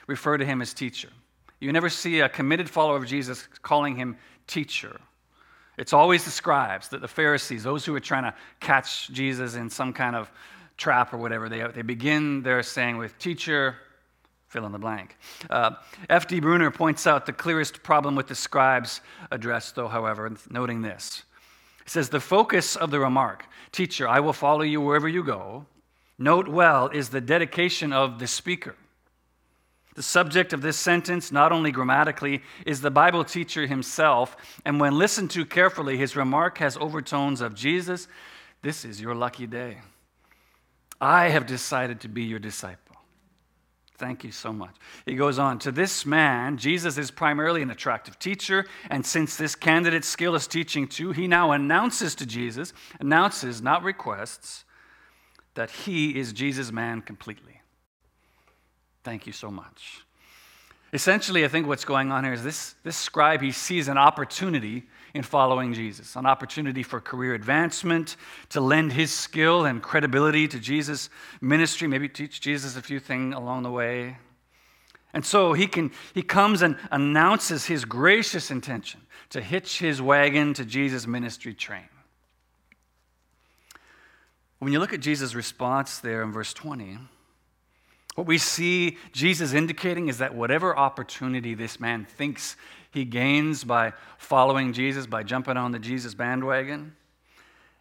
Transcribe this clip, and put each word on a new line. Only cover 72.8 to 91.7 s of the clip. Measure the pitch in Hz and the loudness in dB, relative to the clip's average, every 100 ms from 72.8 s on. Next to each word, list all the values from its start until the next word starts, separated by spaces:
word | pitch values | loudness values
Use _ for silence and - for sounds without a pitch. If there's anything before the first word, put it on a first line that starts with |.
few | - 139 | -10 -10
things | - 127 131 | -6 -4 -4
along | 135 123 127 | -6 -6 -6
the | 123 | -4
way. | 123 117 123 123 127 _ _ _ _ _ _ _ - _ | -2 -2 -2 -6 -12 _ _ _ _ _ _ _ -20 _
And | 151 | -6
so | - 208 180 | 2 4 4
he | 156 202 | 4 2
can, | 180 151 - - | 0 -4 -6 -8
he | 190 | -6
comes | - 190 202 202 | 0 4 6 6
and | 175 139 - | 4 2 -2
announces | 143 143 151 170 214 - 156 | 0 2 6 6 4 0 -4
his | - 160 117 | -2 -4 -4
gracious | 120 156 214 214 180 - | 2 4 4 2 -4 -6
intention | 131 143 117 - - _ - - | -6 -6 -8 -10 -16 _ -20 -12
to | 139 | -10
hitch | 98 185 185 - | -4 -4 -4 -4
his | 165 139 | -2 0
wagon | 131 143 143 143 147 | 6 8 8 6 2
to | 139 | 0
Jesus' | 117 127 139 131 113 | -4 -2 -2 -2 -4
ministry | 120 120 - 123 | -4 -6 -8 -12
train. | 104 - 98 90 _ _ _ _ _ _ _ _ _ _ _ _ _ _ _ _ _ _ - _ _ _ _ _ _ _ _ | -10 -10 -12 -16 _ _ _ _ _ _ _ _ _ _ _ _ _ _ _ _ _ _ -20 _ _ _ _ _ _ _ _
When | 135 | 0
you | 143 | 0
look | 196 | 0
at | 190 | -2
Jesus' | 135 147 131 | -2 -2 -2
response | 117 117 - 123 135 131 - | -6 -10 -6 -2 0 -2 -6
there | 120 113 | -6 -4
in | 110 | -4
verse | 107 107 | -6 -8
twenty, | - 156 135 98 101 131 _ _ _ _ _ _ _ _ _ - | -10 -12 -12 -12 -16 -18 _ _ _ _ _ _ _ _ _ -12
what | - 170 | -6 0
we | 165 | 2
see | - - 175 180 175 165 - | 2 0 0 2 0 -4 -10
Jesus | 123 165 165 151 | 0 2 2 2
indicating | 147 160 156 185 175 160 | 2 0 -2 -4 -2 -4
is | 120 | -2
that | 131 | -4
whatever | 117 117 151 185 143 | -2 0 2 2 2
opportunity | 139 - 120 - 131 127 117 | 2 0 -10 -8 -6 -4 -6
this | 110 113 | -8 -10